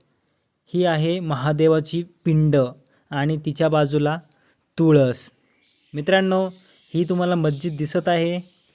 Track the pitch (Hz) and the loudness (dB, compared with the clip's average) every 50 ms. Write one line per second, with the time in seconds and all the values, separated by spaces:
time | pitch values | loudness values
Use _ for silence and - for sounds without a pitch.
0 | _ _ _ _ _ _ _ _ _ _ _ _ _ _ - 175 180 175 165 156 | _ _ _ _ _ _ _ _ _ _ _ _ _ _ -2 0 0 0 0 0
1 | 156 165 170 185 175 160 147 123 131 151 151 147 160 160 160 160 156 - - 170 | 0 0 -2 -2 -4 -4 -4 -2 -2 -2 0 2 4 4 4 2 0 -4 -6 -6
2 | 175 170 _ _ - 180 156 156 156 151 147 143 127 123 131 - _ _ _ _ | -8 -8 _ _ -2 0 2 2 4 4 4 2 2 0 -4 -12 _ _ _ _
3 | _ - 147 143 143 151 156 151 151 160 139 - 165 156 156 151 147 139 143 147 | _ -8 -4 -2 -2 -2 -2 -4 -4 -6 -4 0 0 2 2 2 0 2 0 0
4 | 147 147 156 165 160 _ _ _ _ _ _ _ _ _ _ - 165 160 151 143 | 0 -2 -2 -4 -10 _ _ _ _ _ _ _ _ _ _ 0 2 4 6 6
5 | 135 127 123 - - - _ _ _ _ _ _ _ _ _ _ _ _ - 147 | 4 2 0 -6 -10 -20 _ _ _ _ _ _ _ _ _ _ _ _ -10 -6
6 | 151 165 190 190 190 190 185 185 190 185 180 - _ _ _ _ _ _ - 160 | -2 2 2 2 2 2 0 0 -2 -4 -6 -12 _ _ _ _ _ _ -4 -4
7 | 180 160 180 180 180 175 180 170 156 156 147 139 170 175 156 139 151 147 - 180 | -2 -2 0 0 0 0 0 0 0 0 -2 -2 -6 -8 -6 -6 -6 -4 -4 -2
8 | 160 185 175 165 165 170 175 180 180 - _ _ _ _ _ | 0 0 0 0 0 -2 -4 -6 -10 -14 _ _ _ _ _